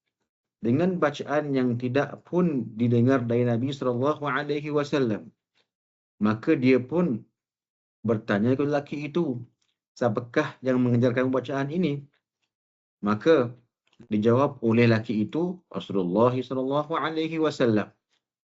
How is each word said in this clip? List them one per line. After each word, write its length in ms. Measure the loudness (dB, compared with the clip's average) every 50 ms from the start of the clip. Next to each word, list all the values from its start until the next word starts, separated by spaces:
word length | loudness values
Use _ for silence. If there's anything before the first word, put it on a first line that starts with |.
| _ _ _ _ _ _ _ _ _ _ _ -6
dengan 400 | -2 0 2 2 2 0 0 0
bacaan 560 | 0 -2 -2 -4 -6 -4 -2 -2 -2 0 0
yang 240 | 0 0 0 -2 -2
tidak 440 | -4 -2 -2 -2 -2 -2 -6 -16 _
pun 400 | -4 -2 0 0 2 0 -2 -4 -6 -4
didengar 480 | -2 0 2 4 4 4 4 4 2 0
dari 220 | 0 0 0 2
Nabi 240 | 0 0 -2 -2 -4
sallallahu 560 | -6 -4 -4 -4 -2 0 0 -2 -2 -2 -4
alaihi 480 | -4 -4 -4 -4 -4 -4 -6 -4 -4 -2
wasallam. 560 | -2 -2 -2 -2 0 0 0 -2 -4 -6 -14 _ _ _ _ _ _ _ _ _ _ _ _ _ _ _ _ _ -2
Maka 400 | -2 -2 -2 -2 0 0 0 2
dia 240 | 4 4 4 4 2
pun 400 | 0 -2 0 0 0 -2 -4 -8 _ _ _ _ _ _ _ _ _ _ _ _ _ _ _ -2
bertanya 560 | -2 -2 -2 -2 -2 0 2 2 2 2 2
kepada 240 | 0 0 0 -2 -4
lelaki 240 | -4 -8 -8 -8
itu, 320 | -4 -2 -2 -2 -2 -2 -6 -10 -16 _ _ _ _ _ _ _ _ _
"Siapakah 640 | -2 0 0 0 -2 -4 -2 -2 -2 -2 -2 -4 -6 -2
yang 160 | 0 2 2 4
mengajarkan 480 | 4 4 4 4 4 2 2 0 0
bacaan 400 | 0 -2 -4 -4 -4 -4 -4 -4
ini?" 320 | -2 -2 0 0 -2 -4 -8 -14 _ _ _ _ _ _ _ _ _ _ _ _ _ _ _ _ _ -6 -2
Maka 480 | -2 -2 0 2 4 4 4 2 -2 -6 -14 _ _ _ _ _ _ _ _ -10 -4
dijawab 480 | -2 0 2 4 4 4 2 0 -2 -2 0
oleh 240 | 2 4 6 6 6
lelaki 360 | 4 2 2 -2 -2 -2 -2
itu, 320 | -2 -2 -2 -2 -2 -4 -8 _ _
"Rasulullah 640 | -12 -12 -8 -4 -2 -2 -2 0 2 4 4 4 2
sallallahu 580 | 0 -4 -4 -4 -4 -4 -2 -2 -2 -2 -2 -4 -4
alaihi 400 | -4 -4 -4 -4 -4 -4 -2 -2
wasallam." 520 | -2 -2 0 0 2 2 2 2 0 -2 _ _ _ _ _ _ _ _ _ _ _ _ _